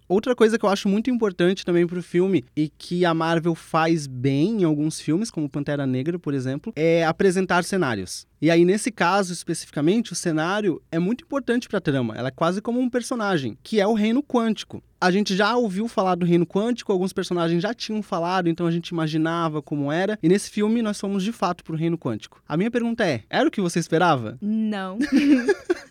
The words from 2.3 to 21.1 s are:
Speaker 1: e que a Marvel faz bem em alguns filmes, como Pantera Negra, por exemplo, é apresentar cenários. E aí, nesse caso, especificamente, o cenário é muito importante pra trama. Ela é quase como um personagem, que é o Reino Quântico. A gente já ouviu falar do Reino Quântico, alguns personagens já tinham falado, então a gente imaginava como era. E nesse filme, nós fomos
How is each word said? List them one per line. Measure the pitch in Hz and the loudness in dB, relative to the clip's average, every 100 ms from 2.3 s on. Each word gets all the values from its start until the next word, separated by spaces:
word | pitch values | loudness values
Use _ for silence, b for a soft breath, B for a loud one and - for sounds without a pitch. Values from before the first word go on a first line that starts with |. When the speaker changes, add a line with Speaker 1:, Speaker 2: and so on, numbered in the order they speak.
| 175 - - | 0 -2 -4
Speaker 1:
e | 151 | -4
que | - - 175 175 | -6 -6 0 2
a | |
Marvel | 160 160 165 165 165 | 2 2 0 0 -4
faz | - 165 165 165 143 | -2 0 2 2 -2
bem | 127 131 135 175 226 | -2 0 2 2 2
em | |
alguns | 170 147 156 - | 2 2 -2 -4
filmes, | - 165 226 | -2 -2 -2
como | - 147 | -4 -4
Pantera | 147 143 143 135 | -4 -4 -2 -2
Negra, | 127 139 175 | -2 -2 -4
por | 160 | -4
exemplo, | 139 127 139 - 185 | -4 -4 -6 -8 0
é | 160 165 160 | 2 4 2
apresentar | 165 196 180 190 175 | 2 2 2 2 0
cenários. | 175 196 147 107 92 - - - | 0 0 0 -2 -6 -10 -14 -2
E | 151 | 2
aí, | 170 | 6
nesse | 175 208 240 | 6 4 0
caso, | - 175 196 185 | 0 2 2 0
especificamente, | 175 - 165 - - 147 220 226 | -6 -8 -8 -6 0 2 2 0
o | 170 | -4
cenário | 175 156 165 208 208 147 - | -2 -2 0 0 -2 -4 -4
é | 165 | -2
muito | 175 240 - | 0 -2 -4
importante | 277 247 240 - | -6 -2 -2 -2
pra | 202 | -4
trama. | 165 135 117 117 | 0 0 0 -2
Ela | 127 | -6
é | |
quase | - 165 185 | -2 -2 -2
como | 233 240 | -4 -2
um | 254 | -2
personagem, | 247 226 247 202 175 127 101 | -2 -4 -4 0 0 -2 -8
que | - 220 | -4 0
é | 190 | 2
o | |
Reino | 226 208 240 | 2 2 0
Quântico. | 294 240 226 214 - 113 _ - | 0 0 0 -2 -6 -16 _ -2
A | 180 | 2
gente | 185 202 190 | 2 2 2
já | 208 247 | 2 2
ouviu | 233 185 226 | 0 -2 -4
falar | - 185 180 | 0 0 2
do | 175 | 2
Reino | 175 170 | 2 2
Quântico, | 190 226 240 - | 0 -2 -2 -2
alguns | 190 185 | 0 0
personagens | - 180 175 165 170 | -4 -4 -2 0 0
já | 202 | 0
tinham | 233 - 214 | -6 -6 -6
falado, | 196 185 170 185 170 | -4 -4 -2 0 0
então | 165 170 | 0 0
a | |
gente | 170 170 | -2 -4
imaginava | 165 160 156 160 170 165 151 | -4 -2 0 0 0 -2 -4
como | - 147 143 | -4 -4 -2
era. | 160 196 214 | 0 -2 0
E | 160 | 2
nesse | 196 - | 2 0
filme, | - 208 233 | -2 0 0
nós | 220 202 | -2 -4
fomos | 202 | -4